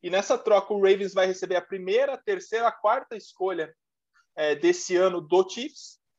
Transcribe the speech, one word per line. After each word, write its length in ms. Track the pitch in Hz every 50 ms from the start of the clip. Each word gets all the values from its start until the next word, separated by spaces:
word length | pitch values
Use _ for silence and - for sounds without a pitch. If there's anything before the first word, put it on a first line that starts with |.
| -
E 60 | 175
nessa 280 | 170 190 208 - 269
troca, 360 | 233 - 220 214 196 190 - 214
o 80 | 202
Ravens 320 | 196 190 196 196 202 190 185
vai 140 | 190 185
receber 280 | 185 185 - - 170 180
a 60 | 180
primeira, 540 | 180 - 196 190 185 185 196 240 277 285 269
a 20 |
terceira, 500 | 247 - 220 196 180 175 - - 226 233
a 40 | 226
quarta 440 | - - - 208 226 277 269 - 240
escolha, 580 | 208 - - - - 185 190 185 170 156 151 - _ _ _ _ _ _ _ _ _ _ _ -
é, 200 | - 156 151 147
desse 400 | 143 156 175 180 175 - - 185
ano 240 | 175 185 185 180 175
do 260 | 156 151 180 185 185
Chiefs 540 | 185 - 233 247 311 - - - - - _ _ _ _